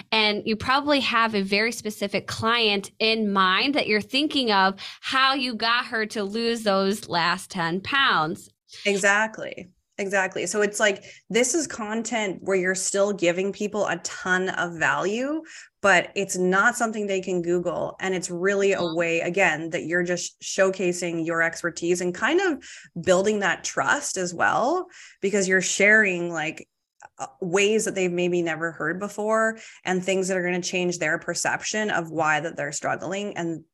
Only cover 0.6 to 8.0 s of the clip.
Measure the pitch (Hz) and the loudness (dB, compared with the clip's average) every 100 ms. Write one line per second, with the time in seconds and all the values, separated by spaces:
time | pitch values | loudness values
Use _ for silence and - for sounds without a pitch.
0.6 | - 269 285 285 226 247 226 208 190 202 | 0 2 4 2 2 2 2 0 0 0
1.6 | 226 233 214 208 202 190 185 - 220 240 | 0 -2 -8 -6 -4 -4 -4 -2 0 2
2.6 | 220 202 196 - 220 226 208 196 185 190 | 2 2 -2 0 2 2 2 4 4 4
3.6 | 262 277 196 214 208 262 302 285 240 196 | 2 0 2 0 0 0 0 0 2 4
4.6 | 190 196 - - - 262 269 277 254 214 | 4 2 -10 -12 -2 2 2 2 -2 -2
5.6 | 226 240 240 226 214 226 196 220 233 233 | 0 0 0 -2 -2 -4 -4 -2 0 0
6.6 | 214 196 196 208 - 170 170 185 - 185 | 2 2 2 0 -2 0 2 0 -4 -4
7.6 | 165 180 190 269 | -2 -2 0 2